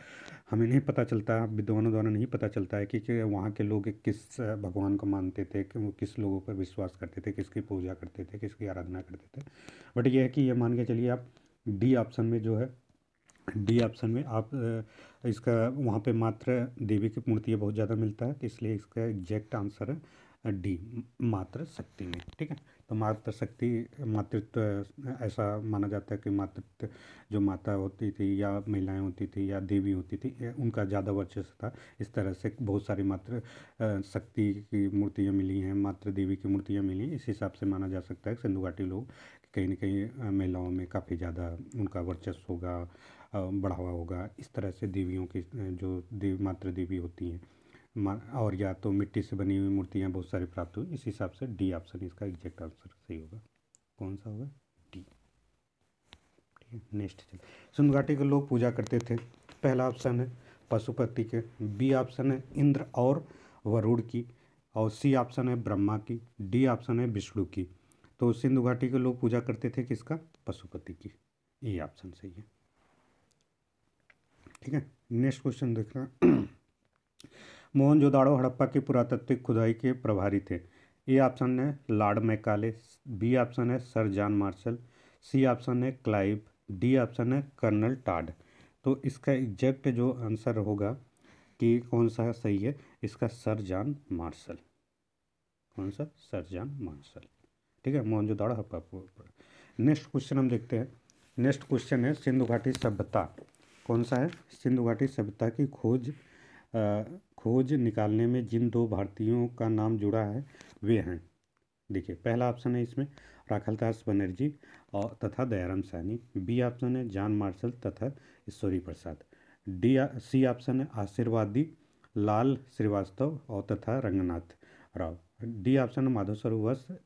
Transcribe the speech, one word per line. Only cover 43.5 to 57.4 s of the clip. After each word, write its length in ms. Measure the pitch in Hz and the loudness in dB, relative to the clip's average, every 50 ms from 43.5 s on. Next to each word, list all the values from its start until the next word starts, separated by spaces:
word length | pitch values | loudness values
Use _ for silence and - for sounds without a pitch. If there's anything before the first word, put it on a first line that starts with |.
| 95 101 95 98 90 90 90 90 | -2 -2 -2 -2 -2 -4 -4 -6
होगा। 400 | 87 85 82 82 90 87 92 104 - - | -6 -6 -6 -6 -6 -8 -8 -10 -12 -14
इस 140 | - - - | -18 -10 -8
तरह 180 | - 101 98 | -6 -6 -6
से 160 | 92 - - | -6 -6 -6
देवियों 400 | 101 92 98 95 90 90 95 92 | -4 -2 -2 -2 -2 -2 -4 -6
की, 120 | 90 - 98 | -6 -6 -8
अ, 80 | 87 90 - | -8 -8 -8
जो 540 | 120 101 95 92 87 95 92 92 90 87 - 117 | -8 -6 -6 -6 -6 -4 -4 -4 -6 -6 -8 -8
देव, 300 | 104 95 98 95 92 98 | -4 -2 -2 0 0 0
मातृ 300 | 95 92 90 - 95 90 | -2 -2 -4 -6 -6 -4
देवी 240 | 90 92 87 95 | -4 -4 -2 -4
होती 340 | 92 87 85 85 - 92 87 | -4 -4 -6 -8 -6 -6 -6
हैं, 100 | 82 87 - - - _ _ - - - - _ _ | -6 -8 -10 -16 -20 _ _ -20 -20 -20 -20 _ _
मा-, 240 | 113 101 98 98 110 | -4 -2 -2 -2 -4
और 340 | - - 123 135 113 104 98 | -8 -8 -4 -2 0 0 0
या 180 | 92 101 95 92 | 0 -2 -2 -2
तो 200 | - - 107 98 | -4 -2 0 0
मिट्टी 300 | 98 101 98 - 110 98 | 0 0 0 -2 -4 -4
से 140 | - - | -2 -4
बनी 200 | 95 98 95 98 | -2 -2 0 0
हुई 120 | 98 98 98 | 2 2 2
मूर्तियाँ 420 | 98 98 92 90 - 101 95 95 | 0 0 -2 -2 -4 -4 -2 -2
बहुत 180 | 90 92 87 87 | -4 -6 -6 -6
सारी 160 | - 95 90 | -4 -4 -4
प्राप्त 320 | 87 - - 87 82 - | -4 -6 -8 -8 -6 -6
हुई। 100 | 101 90 | -8 -8
इस 180 | 180 165 139 - | -6 -8 -8 -6
हिसाब 240 | 117 101 - 104 90 | -8 -6 -6 -6 -8
से 160 | - - 135 | -6 -8 -8
डी 260 | 127 110 87 98 95 92 | -8 -4 -2 -2 -2 -2
ऑप्शन 340 | 82 87 - - 90 98 | -4 -6 -10 -12 -10 -10
इसका 200 | 90 85 - 107 | -10 -10 -8 -8
एग्जैक्ट 360 | 101 90 85 - 87 80 - 87 | -8 -8 -8 -12 -14 -12 -12 -14
आंसर 280 | 80 - - _ 90 | -14 -14 -16 _ -20
सही 300 | - _ _ - 87 80 | -20 _ _ -14 -12 -12
होगा। 220 | 78 78 90 110 110 _ _ _ _ _ _ _ _ _ _ _ | -12 -14 -16 -18 -20 _ _ _ _ _ _ _ _ _ _ _
कौन 180 | 104 95 98 | -10 -10 -10
सा 140 | 98 104 113 | -10 -10 -12
होगा? 140 | 107 107 131 143 143 - _ _ _ _ _ _ - | -10 -10 -10 -12 -14 -16 _ _ _ _ _ _ -18
डी, 140 | 92 98 - _ _ _ _ _ _ _ _ _ _ _ _ _ _ _ _ _ _ _ _ - - _ _ _ _ _ _ _ _ - | -18 -18 -18 _ _ _ _ _ _ _ _ _ _ _ _ _ _ _ _ _ _ _ _ -20 -20 _ _ _ _ _ _ _ _ -20
ठीक 100 | - 113 | -16 -16
है। 260 | 117 - - - 104 | -16 -14 -8 -6 -6
नेक्स्ट 200 | 101 95 - - | -6 -6 -8 -14
चलिए, 220 | - _ - 90 | -20 _ -20 -20